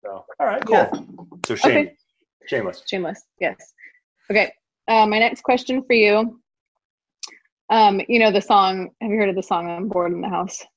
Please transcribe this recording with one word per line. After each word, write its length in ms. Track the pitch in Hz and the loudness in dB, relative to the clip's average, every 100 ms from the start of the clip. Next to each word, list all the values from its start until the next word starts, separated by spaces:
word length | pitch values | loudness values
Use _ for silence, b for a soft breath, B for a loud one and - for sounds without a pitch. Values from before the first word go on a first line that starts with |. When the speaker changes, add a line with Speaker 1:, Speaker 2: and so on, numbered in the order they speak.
Speaker 1:
So, 220 | - 98 - - | -14 -16 -18 -6
all 80 | 226 | -4
right, 160 | 202 220 | -4 0
cool. 100 | 220 | 2
Speaker 2:
Yeah. 260 | - - - - - - - | 2 -4 -12 -20 -20 -16 -8
Speaker 1:
So 100 | 107 | 0
shame-, 220 | - 302 294 | 2 2 -2
Speaker 2:
Okay. 80 | _ _ _ _ _ - | _ _ _ _ _ -8
Speaker 1:
Shameless. 360 | 135 101 - - | -6 -6 -10 -10
Speaker 2:
Shameless, 340 | 196 170 202 _ _ | -8 -6 -10 _ _
yes. 340 | 175 - - _ B B _ _ _ | -6 -6 -20 _ B B _ _ _
Okay. 200 | 214 190 - _ _ - | 0 0 -6 _ _ 0
Uh, 180 | 220 214 | 2 4
my 140 | 214 | 2
next 220 | 233 247 | 0 0
question 400 | - 247 254 254 262 | -2 -2 0 -6 0
for 80 | |
you. 480 | 233 208 208 233 - _ _ _ _ _ _ _ _ - B B _ _ | 2 4 4 0 -8 _ _ _ _ _ _ _ _ -20 B B _ _
Um, 320 | 220 214 196 - | 4 4 4 0
you 100 | 233 | 2
know 120 | 220 | 4
the 100 | 196 | 2
song, 480 | - 208 190 190 180 _ | 2 2 2 -2 -8 _
have 100 | 233 | -4
you 60 | 214 | 0
heard 120 | 202 | 0
of 60 | 185 | -2
the 80 | |
song 260 | 185 175 175 | -4 -4 -4
"I'm 180 | 170 202 | -8 -4
Bored 240 | 180 175 | -2 -2
in 100 | 170 | -4
the 60 | - | -6
House"? 360 | 175 185 - - | -6 -6 -10 -18